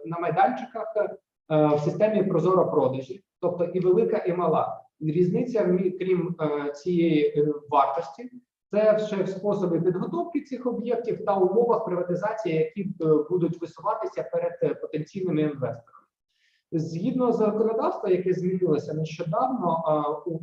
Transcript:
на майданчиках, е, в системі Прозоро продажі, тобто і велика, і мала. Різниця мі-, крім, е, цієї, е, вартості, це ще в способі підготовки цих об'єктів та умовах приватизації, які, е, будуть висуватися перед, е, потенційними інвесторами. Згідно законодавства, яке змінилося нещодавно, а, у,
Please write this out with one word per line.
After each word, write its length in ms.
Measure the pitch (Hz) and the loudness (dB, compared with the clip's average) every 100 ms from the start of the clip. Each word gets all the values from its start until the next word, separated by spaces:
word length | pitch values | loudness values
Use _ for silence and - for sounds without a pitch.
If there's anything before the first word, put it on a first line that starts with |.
| 165 | -6
на 140 | 170 | -6
майданчиках, 760 | 170 170 - - - 226 - - | -2 2 2 2 -8 -8 -4 -2
е, 100 | - - _ _ - | -2 -6 _ _ -2
в 300 | 156 151 147 | 2 4 4
системі 440 | 151 - 214 208 | 0 2 2 2
Прозоро 480 | 190 165 175 185 - | 2 2 4 4 4
продажі, 500 | 151 127 131 131 - _ - | 2 2 -2 -8 -14 _ -6
тобто 220 | 175 175 | -4 -2
і 160 | 170 185 | -2 0
велика, 380 | 180 208 226 214 | 2 4 4 0
і 160 | 185 | -2
мала. 480 | 170 160 143 - - - - | 0 0 0 0 -6 -16 -8
Різниця 640 | 156 175 180 233 247 214 | -2 2 2 0 0 0
мі-, 280 | 180 180 185 | 2 2 0
крім, 440 | - 185 180 160 170 | -2 -2 0 -2 -2
е, 300 | 151 147 143 | -2 -2 -6
цієї, 560 | - 180 175 170 151 147 | -6 -2 2 4 4 2
е, 260 | 147 151 147 - | 2 0 -2 0
вартості, 600 | 147 - - - - 247 - _ _ - | 2 2 0 -6 -10 -16 -18 _ _ -4
це 280 | 202 214 214 | 2 4 4
ще 240 | 208 196 | 0 -2
в 60 | 185 | -2
способі 500 | - 208 196 175 165 | -2 -2 0 0 2
підготовки 600 | 180 175 233 339 339 294 | 2 0 -2 -4 -4 -6
цих 240 | - 240 247 | -6 -6 -4
об'єктів 600 | 226 220 240 233 180 202 | -4 -2 -2 -2 -4 0
та 100 | 190 | 2
умовах 500 | 180 - - - 180 | 4 4 4 2 0
приватизації, 680 | 175 175 170 - 160 170 160 | -4 -2 -2 -2 -4 -2 0
які, 260 | 156 208 | -2 -4
е, 240 | 165 - 160 151 151 | -8 -2 2 4 4
будуть 320 | 180 170 170 | 0 0 -4
висуватися 600 | 165 - 196 214 190 - | -10 -6 -4 -4 -4 -6
перед, 360 | - - - - | -4 -2 -4 -2
е, 120 | - - | -2 -2
потенційними 640 | - 151 156 196 180 151 | -6 -6 -6 -6 -2 0
інвесторами. 400 | 151 135 123 113 - - _ _ _ _ _ _ - | 0 -2 -6 -8 -14 -20 _ _ _ _ _ _ -6
Згідно 600 | 165 - 165 226 254 247 | -4 -4 -4 -2 0 2
законодавства, 800 | 214 214 208 220 226 320 - 202 | 2 2 2 2 2 0 0 0
яке 240 | 180 180 | 2 2
змінилося 600 | 180 180 185 175 147 - | 0 0 0 2 2 0
нещодавно, 880 | 156 156 - 156 220 269 247 175 175 160 | -6 -6 -6 -4 0 0 0 0 0 0
а, 260 | 151 147 | 0 0
у, 300 | - 180 160 | -4 -6 -8